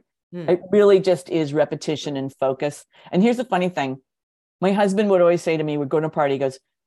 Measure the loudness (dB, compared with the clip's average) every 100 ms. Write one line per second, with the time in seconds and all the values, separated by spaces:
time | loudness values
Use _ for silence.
0 | _ _ _ -10 -2 -2 0 4 6 4
1 | 4 -2 -2 -4 -2 0 -2 -2 -6 -6
2 | -6 -6 -8 -4 -4 -2 -4 -8 -20 _
3 | -4 0 2 0 -2 -2 -2 -4 -6 -8
4 | _ _ _ _ _ -4 0 2 2 2
5 | 2 4 4 2 0 -2 -2 -4 -2 -2
6 | -2 -2 -2 0 -4 -6 _ _